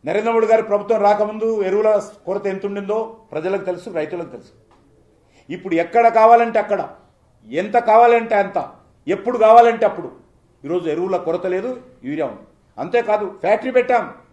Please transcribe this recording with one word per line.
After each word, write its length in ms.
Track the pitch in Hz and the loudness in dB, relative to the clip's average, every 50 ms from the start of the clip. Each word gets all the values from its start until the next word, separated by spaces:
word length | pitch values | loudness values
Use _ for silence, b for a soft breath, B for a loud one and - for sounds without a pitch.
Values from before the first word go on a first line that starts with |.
| _ | _
నరేంద్ర 280 | 139 175 208 220 226 226 | -4 -4 -2 -2 0 2
మోడీ 120 | 226 220 214 | 2 2 4
గారి 120 | 226 220 220 220 | 2 2 2 0
ప్రభుత్వం 300 | 202 208 208 - 226 214 202 208 | -2 -2 0 0 0 2 4 2
రాకముందు 400 | 208 208 214 208 214 220 220 226 226 214 202 185 | 2 2 0 -4 -4 -4 -4 -2 -2 -2 -2 0
ఎరువుల 220 | 190 208 220 214 214 202 190 - - _ _ - | 0 0 2 2 2 2 0 -4 -18 _ _ -6
కొరత 180 | 190 202 202 196 190 | -6 -4 -4 -6 -6
ఎంత 120 | 190 196 202 | -4 -6 -8
ఉండిందో 280 | 196 202 196 190 208 220 220 226 - - _ _ | -8 -8 -6 -4 -4 -4 -4 -8 -12 -20 _ _
ప్రజలకు 320 | - 151 160 185 196 196 - 185 | -10 -6 -4 -4 -4 -4 -4 -6
తెలుసు, 180 | 180 175 - 233 185 165 | -8 -8 -10 -10 -6 -6
రైతులకు 340 | 151 151 185 175 165 131 - | -6 -6 -8 -10 -12 -12 -14
తెలుసు. 180 | 113 - - _ _ _ _ _ _ _ _ _ _ _ _ _ _ _ b b b b b | -20 -20 -20 _ _ _ _ _ _ _ _ _ _ _ _ _ _ _ b b b b b
ఇప్పుడు 240 | 156 180 180 190 170 165 175 | -16 -12 -8 -4 -2 -2 -2
ఎక్కడ 220 | 170 - 233 233 226 226 233 | 0 2 4 4 4 4 6
కావాలంటే 400 | 220 226 233 233 233 233 214 220 208 | 6 8 8 6 6 2 0 -2 -2
అక్కడ, 180 | - 208 185 - - - _ _ _ _ _ _ _ _ _ _ 110 | -2 -4 -4 -4 -8 -12 _ _ _ _ _ _ _ _ _ _ -8
ఎంత 300 | 120 156 185 208 208 240 233 220 | -6 -6 -6 0 0 0 2 4
కావాలంటే 460 | 214 226 240 240 233 233 220 - 226 202 196 | 4 6 6 6 4 2 0 0 0 0 0
అంత, 140 | 190 - 175 139 - - - _ _ _ _ _ - | -2 -4 -8 -8 -8 -14 -20 _ _ _ _ _ -6
ఎప్పుడు 300 | 185 196 - 240 247 233 226 | -6 -4 -4 -6 0 2 4
కావాలంటే 400 | 220 226 233 233 233 226 226 226 202 | 8 8 8 8 6 4 2 0 -2
అప్పుడు 200 | - 175 156 - - - _ _ _ _ _ _ _ _ - | -2 -4 -12 -14 -16 -20 _ _ _ _ _ _ _ _ -10
ఈరోజు 220 | 139 170 180 175 170 147 | -6 -6 -4 -4 -4 -4
ఎరువుల 240 | 165 180 190 190 175 180 160 | -4 -4 -4 -4 -4 -4 -4
కొరత 180 | 165 180 180 185 180 | -6 -4 -4 -4 -6
లేదు, 160 | 190 196 254 254 233 - - - _ - 131 | -4 -6 -6 -10 -10 -14 -20 -20 _ -12 -10
యూరియా 180 | 147 160 151 123 | -6 -6 -6 -8
ఉంది. 140 | 104 92 - _ _ _ _ _ _ - | -8 -14 -20 _ _ _ _ _ _ -12
అంతేకాదు, 480 | 131 - - 160 156 208 208 214 208 185 - - - | -10 -2 -2 -2 0 0 -2 -2 -2 -6 -10 -8 -2
ఫ్యాక్టరీ 280 | 175 214 214 233 262 240 247 | -2 -2 0 -2 0 0 0
పెట్టాం 280 | 240 - 254 233 190 - - - _ _ | 0 2 0 -2 -2 -4 -14 -20 _ _